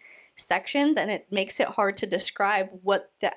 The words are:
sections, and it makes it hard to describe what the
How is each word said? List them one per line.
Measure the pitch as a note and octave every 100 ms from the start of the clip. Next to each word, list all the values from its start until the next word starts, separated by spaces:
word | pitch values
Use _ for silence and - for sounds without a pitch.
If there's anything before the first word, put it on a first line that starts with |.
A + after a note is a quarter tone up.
| - - - -
sections, | - F3+ - C#4+ C#4+ C#4+
and | F#3+
it | G3+ -
makes | G3 F#3+ -
it | -
hard | - G3+ G3
to | G3+
describe | F3+ - - G3+ G#3 F#3+ F#3
what | F#3 G3 - -
the | G3